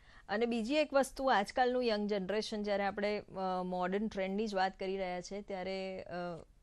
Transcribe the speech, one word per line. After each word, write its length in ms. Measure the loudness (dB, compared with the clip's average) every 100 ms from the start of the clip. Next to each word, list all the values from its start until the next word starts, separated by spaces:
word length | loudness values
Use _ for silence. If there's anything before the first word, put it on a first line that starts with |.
| -20 -20 -6
અને 180 | 0 2
બીજી 280 | 0 2
એક 180 | 2 4
વસ્તુ, 340 | 4 2 0 4
આજકાલનું 580 | 4 4 2 2 2
યંગ 240 | 2 2 2
જનરેશન, 540 | 0 0 0 -2 -2
જ્યારે 220 | 0 0
આપણે, 340 | 0 0 0 0
અ, 440 | -4 -4 -2 -2
મોડર્ન 460 | -2 0 0 0 0
ટ્રેન્ડની 380 | -2 -2 0 0
જ 80 |
વાત 240 | 2 0 0
કરી 180 | -4 -2
રહ્યા 240 | -2 -4
છે, 220 | -6 -8
ત્યારે, 600 | -6 -6 -4 -4 -4 -8
અ, 40 | -8 -6 -6 -8 -12 _